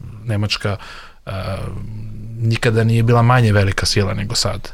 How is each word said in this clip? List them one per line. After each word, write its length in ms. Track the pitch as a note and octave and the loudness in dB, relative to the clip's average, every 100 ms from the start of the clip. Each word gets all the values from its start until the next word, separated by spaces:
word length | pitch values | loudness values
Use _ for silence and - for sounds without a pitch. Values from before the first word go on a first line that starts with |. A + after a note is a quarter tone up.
| - G#2+ A2+ | -16 -12 -4
Nemačka, 520 | G#2 G#2 - G#2+ F#2+ - - - - - | -2 -2 -2 -4 -4 -10 -18 -20 -18 -10
e, 60 | G2 F#2+ F#2+ - - G#2+ G#2+ - - A2+ A2+ | -8 -6 -6 -8 -8 -10 -10 -10 -10 -12 -4
nikada 460 | A2+ A2+ B2 A2+ | 0 2 2 4
nije 200 | A2+ A#2 | 4 4
bila 180 | A2+ A#2+ | 4 6
manje 300 | A#2 B2+ A2+ | 6 6 6
velika 320 | G#2 F#2+ - - | 4 2 0 0
sila 280 | - F#2+ | 0 0
nego 220 | G2 G2+ - | -2 -4 -2
sad. 360 | G2 F#2+ - | -2 -4 -10